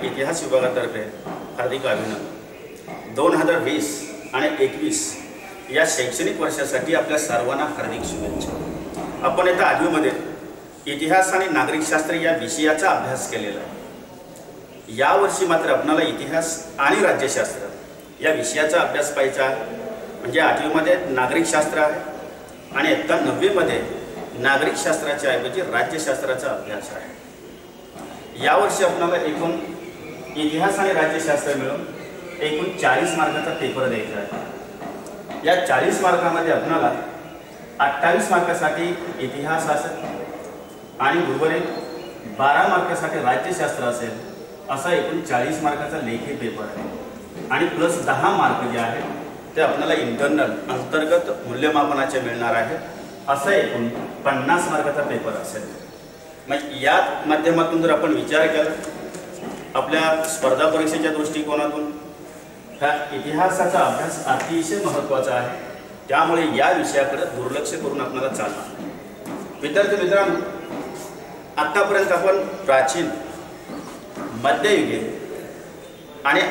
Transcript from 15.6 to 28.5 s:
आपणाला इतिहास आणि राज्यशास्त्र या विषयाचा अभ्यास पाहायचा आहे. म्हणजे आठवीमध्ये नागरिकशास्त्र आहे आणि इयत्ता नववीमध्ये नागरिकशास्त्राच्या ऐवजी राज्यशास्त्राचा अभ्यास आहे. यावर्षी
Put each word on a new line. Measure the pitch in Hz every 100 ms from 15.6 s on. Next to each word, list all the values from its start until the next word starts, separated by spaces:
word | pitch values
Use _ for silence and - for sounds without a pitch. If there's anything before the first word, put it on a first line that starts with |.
| 156
आपणाला | 135 143 156
इतिहास | 156 151 139 160 160 - - -
आणि | 143 202
राज्यशास्त्र | 180 - 135 127 - - - - - - - -
या | 151
विषयाचा | 151 - 147 156 170
अभ्यास | 156 147 143 139
पाहायचा | 135 135 131
आहे. | 131 - - - - - -
म्हणजे | 180 160
आठवीमध्ये | 151 - 151 160 - - 135
नागरिकशास्त्र | 127 127 160 165 156 151 160
आहे | 151 147 - - - - - - - 139
आणि | 156
इयत्ता | - - 165
नववीमध्ये | 135 113 190 190 131 - - - - - - 120
नागरिकशास्त्राच्या | 127 139 156 - 170 156 147 143 143
ऐवजी | 123 127 185
राज्यशास्त्राचा | 156 165 - 156 143 131 135 127 135
अभ्यास | - - 101 - -
आहे. | - - - - - - - - - - - - - -
यावर्षी | -